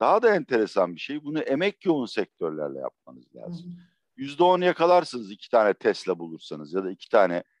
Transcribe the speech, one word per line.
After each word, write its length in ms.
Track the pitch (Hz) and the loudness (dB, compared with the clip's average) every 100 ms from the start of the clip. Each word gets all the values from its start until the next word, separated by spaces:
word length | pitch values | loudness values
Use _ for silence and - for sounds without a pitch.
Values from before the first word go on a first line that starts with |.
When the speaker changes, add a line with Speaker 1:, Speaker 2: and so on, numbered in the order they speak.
Speaker 1:
Daha 220 | 120 202 | 2 4
da 120 | 233 | 4
enteresan 600 | 196 139 120 104 98 90 | 2 0 0 0 0 0
bir 60 | 85 | -2
şey, 240 | - 147 | -10 -10
bunu 140 | 147 156 | -6 -4
emek 460 | 123 135 196 - | -2 0 -2 -2
yoğun 220 | 190 151 117 | -2 -2 -2
sektörlerle 720 | - 95 - 85 76 73 67 | -4 -6 -4 -6 -4 -6 -6
yapmanız 560 | 64 - - 65 60 | -10 -12 -20 -20 _
lazım. 360 | 60 55 175 175 | -18 -14 -14 -14
Speaker 2:
Hı 40 | |
hı. 200 | - - _ _ - | -18 -20 _ _ -14
Speaker 1:
Yüzde 280 | 139 143 | -8 2
on 160 | 175 180 | 4 4
yakalarsınız 720 | 180 160 170 180 160 123 101 | 2 2 4 4 2 -6 -12
iki 200 | 104 - | -16 0
tane 240 | 120 104 | 2 4
Tesla 440 | 95 113 95 - 87 | 2 0 0 -2 -6
bulursanız 540 | 85 80 - 78 73 | -6 -14 -14 -14 -8
ya 120 | 90 | -6
da 60 | 95 | -6
iki 180 | 95 - | -8 0
tane 340 | 110 92 87 - _ | 4 4 0 -8 _